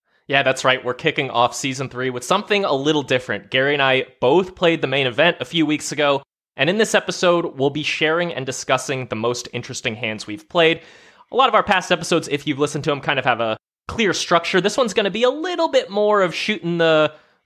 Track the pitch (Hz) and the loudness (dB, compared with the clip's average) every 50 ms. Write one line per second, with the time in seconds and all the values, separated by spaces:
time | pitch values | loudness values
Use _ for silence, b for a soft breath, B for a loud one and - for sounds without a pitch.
0 | _ _ _ _ _ - 135 139 139 135 127 - - 135 127 131 - 123 123 - | _ _ _ _ _ -2 0 2 2 2 0 0 2 0 0 0 0 -4 -6 -2
1 | - 160 143 - 143 131 117 120 120 120 - - - 135 131 127 139 123 - 120 | -2 -2 -2 -2 -4 -2 2 2 2 2 2 -2 -6 -6 -4 -4 -8 -8 -6 -6
2 | 127 131 120 123 120 - 180 196 208 - 214 202 196 160 143 135 135 151 156 151 | -6 -4 -4 -4 -2 0 0 0 0 0 -2 0 0 0 0 0 0 0 0 0
3 | 135 117 139 127 - - 113 101 92 - - 127 135 139 147 143 135 135 131 131 | 0 0 0 -2 0 -2 -8 -8 -6 -4 -2 0 0 2 2 2 2 2 2 2
4 | 123 - - - - 123 143 180 196 180 - - 190 170 165 160 165 143 131 143 | 0 -2 -6 -2 2 4 4 4 2 0 -2 0 2 2 2 2 -2 -2 0 0
5 | 139 127 113 113 151 175 170 - 127 - - 170 156 147 151 143 - - 160 135 | 0 0 0 2 2 2 2 0 -4 -4 0 0 0 0 0 -2 -4 -6 -4 0
6 | 147 143 139 135 - _ _ _ _ _ _ - 135 156 185 214 226 208 - 202 | 0 2 2 0 -2 _ _ _ _ _ _ -2 0 0 2 2 2 2 2 0
7 | - - 175 - - 180 175 170 170 160 - 135 131 143 139 151 147 - - - | 0 -2 -6 0 2 2 2 2 0 -2 -4 -2 -2 0 0 -2 -4 -4 -4 -2
8 | 160 151 160 170 175 175 - - 135 131 127 - - - 139 131 - - 143 131 | 0 0 0 0 -2 -2 -4 -6 -6 -8 -8 -6 -2 0 0 0 0 -2 -6 -6
9 | 127 113 120 110 110 120 123 120 - - - 120 117 - 127 - - 131 110 107 | -4 -6 -6 -4 -2 -2 -2 -4 -6 -10 -10 -10 -10 -10 -10 -6 -6 -6 -6 -4
10 | 123 110 107 104 - - 104 104 - _ - 175 165 160 165 165 B B B B | -6 -6 -6 -6 -8 -10 -12 -12 -10 _ 0 2 2 2 2 0 B B B B
11 | B B B B B B - 220 269 262 214 214 - - 202 185 175 - 180 165 | B B B B B B 0 2 2 4 4 2 2 2 0 0 2 0 -2 0
12 | 170 - 185 165 131 - 147 143 - 151 143 127 147 143 - 156 131 160 143 139 | 0 0 0 0 0 0 -4 -4 -2 -2 -2 0 0 -2 -2 -2 -2 -2 -2 -2
13 | 131 156 147 139 123 135 120 110 117 113 110 - _ _ _ _ _ - - - | 0 -2 -2 0 2 0 0 2 0 -2 -2 -4 _ _ _ _ _ -10 -2 0
14 | 226 190 156 - - - 180 170 170 - - 185 175 202 214 - 262 226 185 - | 0 0 0 0 0 2 2 2 2 2 0 2 2 2 0 0 0 0 2 0
15 | 208 196 175 220 233 254 269 302 320 370 359 330 330 320 269 262 220 - 196 208 | 0 0 0 2 2 2 0 0 -4 -4 -2 0 0 2 2 0 0 0 -2 0
16 | 208 208 208 202 190 175 156 - - - 214 170 - 170 170 170 165 165 160 156 | 2 4 4 4 2 2 0 -4 -4 -4 -4 -4 -2 -4 0 2 2 4 4 4
17 | 156 147 151 b b b b b b | 2 2 -2 b b b b b b